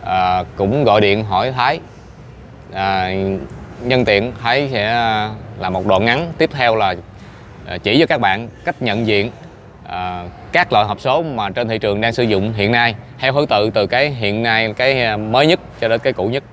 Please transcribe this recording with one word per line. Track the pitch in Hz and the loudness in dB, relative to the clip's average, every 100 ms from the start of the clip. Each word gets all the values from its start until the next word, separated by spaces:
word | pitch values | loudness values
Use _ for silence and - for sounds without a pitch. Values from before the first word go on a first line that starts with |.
à, | 90 92 92 92 85 - | 0 0 2 0 -2 -2
cũng | 98 135 | 0 2
gọi | 131 104 | 4 6
điện | 101 101 | 6 2
hỏi | 110 95 120 | 0 -2 -2
Thái. | 127 123 165 - - - - - - - - - | 0 0 -2 -8 -20 -20 -20 -20 -20 -20 -20 -14
À, | 95 95 95 92 95 95 98 87 - - - | -4 -2 0 -2 -2 -2 -4 -8 -14 -16 -10
nhân | 120 131 113 | -2 0 4
tiện | 101 117 107 | 2 2 -4
Thái | 113 131 143 | -2 0 0
sẽ, | 123 104 | -2 0
à, | 120 117 110 107 107 - - | 0 0 0 -2 -8 -14 -8
làm | 92 | -4
một | 92 95 | -2 2
đoạn | 95 113 | 4 4
ngắn. | 127 170 156 | 2 -2 0
Tiếp | 160 | -2
theo | 143 123 110 | 2 0 2
là, | 98 87 - - - - - - - | 0 -2 -10 -20 -20 -20 -20 -18 -12
à, | 87 | -4
chỉ | 101 123 | 2 4
cho | 160 | 4
các | 151 | 2
bạn | 104 95 117 - - | 2 0 -4 -8 -8
cách | 175 | -4
nhận | 123 104 113 | -2 0 2
diện, | 101 104 - - - - - | 2 0 -6 -20 -20 -20 -20
à, | - 90 90 90 87 - - | -12 -8 -8 -8 -12 -14 -4
các | 165 180 | -2 2
loại | 113 104 | 2 2
hộp | 101 | 0
số | 131 143 | 0 0
mà | 165 123 101 | 0 -4 -4
trên | 95 117 | -2 -2
thị | 110 | -2
trường | 107 101 | 0 0
đang | 113 | 0
sử | 113 | 0
dụng | 120 101 104 | 2 2 0
hiện | 110 101 | 0 2
nay, | 120 117 107 - - | 4 2 0 -12 -4
theo | 131 | 0
thứ | 135 147 | 0 2
tự | 110 107 | 2 2
từ | 107 98 | 0 0
cái | 123 147 | 2 0
hiện | 131 104 104 | 0 -2 0
nay, | 117 113 113 | 0 2 0
cái, | 104 127 135 | 0 0 2
à, | 117 104 | 0 -2
mới | 107 120 151 | 0 2 4
nhất | 180 - - | 2 -2 -4
cho | 113 | 0
đến | 113 | 0
cái | 135 | 0
cũ | 127 95 | -2 -2
nhất. | 131 - | -4 -6